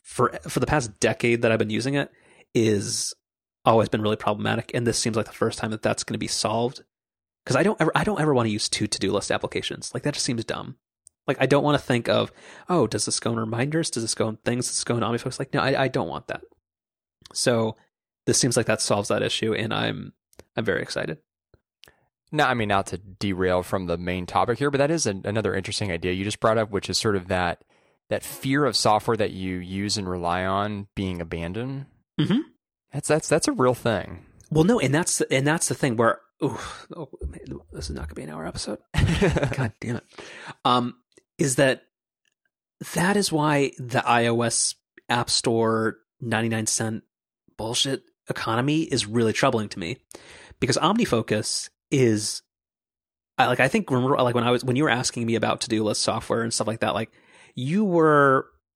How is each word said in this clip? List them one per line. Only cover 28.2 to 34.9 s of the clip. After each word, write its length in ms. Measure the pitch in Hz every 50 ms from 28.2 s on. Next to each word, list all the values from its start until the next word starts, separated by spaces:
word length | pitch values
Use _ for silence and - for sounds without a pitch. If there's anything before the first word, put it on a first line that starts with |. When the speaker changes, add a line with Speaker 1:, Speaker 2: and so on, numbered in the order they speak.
Speaker 2:
fear 440 | - - - - - 131 135 143 147
of 100 | 131 110
software 400 | - - 117 107 107 - - 117
that 160 | 107 107 92
you 240 | - 95 92 92 92 90
use 380 | 90 90 95 95 101 104 95 110
and 120 | 98 90
rely 340 | 90 90 85 85 87 90 92
on 440 | 92 95 98 101 107 107 101 101 - -
being 280 | - 101 95 92 87
abandoned. 640 | 85 82 87 82 82 85 90 110 120 131 139 135 139 - _ _ _ _ _ -
Speaker 1:
Mm-hmm. 200 | 156 - 190 254 330 - _ _ _ _ _ _ _ _
Speaker 2:
That's, 160 | - 143 - -
that's, 220 | 151 156 - -
that's 180 | 151 151 - -
a 60 | 294
real 200 | 226 127 127 123
thing. 520 | - - 120 110 92 85 - - 87 - - _ - - -
Speaker 1:
Well, 140 | - 151 160
no, 120 | 185 240 247
and 160 | - 127